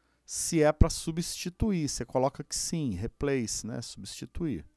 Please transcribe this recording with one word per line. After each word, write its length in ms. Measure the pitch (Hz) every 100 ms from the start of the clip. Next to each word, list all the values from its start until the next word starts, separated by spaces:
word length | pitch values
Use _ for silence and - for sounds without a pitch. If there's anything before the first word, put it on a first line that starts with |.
| _ _
se 380 | - - - 170
é 100 | 151
pra 180 | 156 165
substituir. 960 | - - 165 170 - 180 - 226 185 143
Você 160 | -
coloca 400 | 120 131 131 -
que 100 | 147
sim, 400 | - - 170 143
replace, 720 | 90 113 - 143 139 110 - 107
né? 160 | 123
Substituir. 840 | 117 - 98 - - - 165 95 -